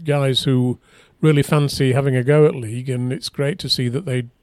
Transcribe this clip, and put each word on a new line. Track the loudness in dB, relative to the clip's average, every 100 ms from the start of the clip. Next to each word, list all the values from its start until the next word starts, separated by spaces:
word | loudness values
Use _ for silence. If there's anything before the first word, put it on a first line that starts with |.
guys | -2 0 0 0
who | 2 2 2 -2 _ _ _ -2
really | 2 2
fancy | 2 0 0 0 0
having | 2 0 0
a |
go | 2 4 4
at | 2
league, | -6 -8 -6
and | -4 -4
it's | -6 -8
great | -6 -4 -4
to | -4
see | -2 -2
that | -4 -4
they | -6 -6 _